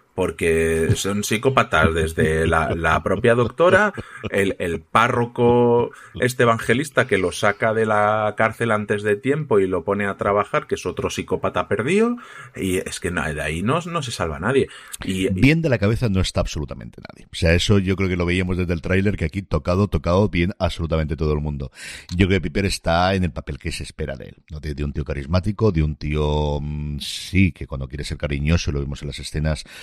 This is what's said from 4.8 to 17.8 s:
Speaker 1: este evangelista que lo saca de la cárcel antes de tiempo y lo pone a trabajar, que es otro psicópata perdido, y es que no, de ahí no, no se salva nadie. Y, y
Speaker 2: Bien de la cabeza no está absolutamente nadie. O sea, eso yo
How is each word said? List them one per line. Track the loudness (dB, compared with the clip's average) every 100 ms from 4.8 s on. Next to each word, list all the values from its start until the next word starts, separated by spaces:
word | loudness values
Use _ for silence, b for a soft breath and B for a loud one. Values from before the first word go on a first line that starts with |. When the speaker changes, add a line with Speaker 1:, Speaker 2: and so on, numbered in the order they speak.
| 0 2 2 2 -2 2 4 4 4 2 0 B B -2
Speaker 1:
este | -2 2
evangelista | 2 2 0 0 0 0 2
que | 0
lo | 0
saca | 0 0 2 0
de | 2 2
la | 4 2 2 0 0
cárcel | 0 0 0
antes | 0 0 -2
de | 0 0
tiempo | 0 -2 2 2
y | 2
lo | 0
pone | -2 -2 -2
a | -2
trabajar, | 0 0 0 -4 -4
que | -6
es | -4
otro | -4 -4
psicópata | -4 -4 -4 -2 -2 -2
perdido, | -2 0 2 2 -2 B B B -6
y | -2 -2
es | -4 -6
que | -4
no, | -4
de | -4 -4
ahí | -6 -4
no, | -2 -4 -4
no | -6
se | -6
salva | -6 -6 -4
nadie. | 0 0 0 B B B
Y, | -6 -2 -2
y |
Speaker 2:
Bien | 4 4 4
de | 2
la | 2
cabeza | 2 2 0
no | 0
está | 0 0
absolutamente | -2 -4 -8 -10 -14 -16 -20
nadie. | -20 -16
O | 0
sea, | 4 4
eso | 6
yo | 4